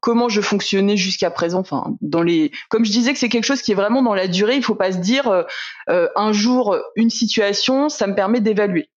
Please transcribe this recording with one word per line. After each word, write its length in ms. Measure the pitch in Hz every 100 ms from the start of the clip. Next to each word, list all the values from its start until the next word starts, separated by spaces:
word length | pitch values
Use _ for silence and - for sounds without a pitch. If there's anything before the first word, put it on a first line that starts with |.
comment 280 | - 233 240
je 120 | 208
fonctionnais 560 | 202 202 - 196 196 208
jusqu'à 340 | 185 - 180
présent, 300 | - 170 180
enfin, 340 | 185 139 - -
dans 240 | 156 165
les, 260 | 170 170 151 - -
comme 160 | 220
je 60 | 226
disais 220 | 208 240
que 80 | 285
c'est 80 | 240
quelque 160 | 240
chose 180 | 220 277
qui 80 | -
est 60 | 202
vraiment 260 | 202 247
dans 120 | 254
la 120 | 196 185
durée, 300 | 175 208 269
il 60 |
faut 100 | 233
pas 160 | 214 190
se 60 | 185
dire, 320 | 180 254 262
euh, 160 | 190 - - - - -
euh, 180 | 180 170 -
un 160 | 214
jour, 440 | 208 214 254 214 185 - -
une 120 | 226
situation, 800 | - 214 - 202 202 - 262 294
ça 200 | 294 196
me 80 | 196
permet 240 | 190 240
d'évaluer. 500 | 214 208 208 175 -